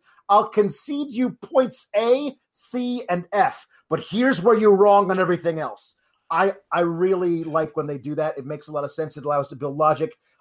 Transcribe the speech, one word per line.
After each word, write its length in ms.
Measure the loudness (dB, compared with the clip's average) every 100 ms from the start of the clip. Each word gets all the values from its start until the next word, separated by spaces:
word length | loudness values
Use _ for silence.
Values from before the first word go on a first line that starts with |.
| _ _ 2
"I'll 180 | 2 2
concede 680 | 0 0 -2 -8 -8 -6
you 180 | -2 -4
points 560 | -4 -4 0 0 -2 -6 -2
A, 360 | 2 0 -2 -10 _
C, 520 | -20 -10 -6 -4 -6 -4
and 160 | -4 -2
F, 340 | 0 0 -2 -20 _ -6
but 160 | -6 -4
here's 340 | 0 0 2
where 140 | 2 4
you're 200 | 6 6
wrong 360 | 6 6 4
on 80 | 0
everything 400 | 0 0 -2 -4
else." 360 | -6 -10 -20 _ _ _ -4
I, 240 | 0 0 -2 -4
I 100 | -2
really 600 | 0 0 0 0 0 -2
like 320 | -2 -2 -2 -4
when 100 | -6
they 120 | -6
do 180 | -8 -4
that. 220 | -4 -4
It 80 | -10
makes 220 | -12 -8
a 40 |
lot 120 | -8
of 80 | -6
sense. 240 | -8 -10 -8
It 100 | -4
allows 220 | -2 -4
to 60 | -6
build 220 | -6 0
logic. 360 | 2 2 -2 -8 _ _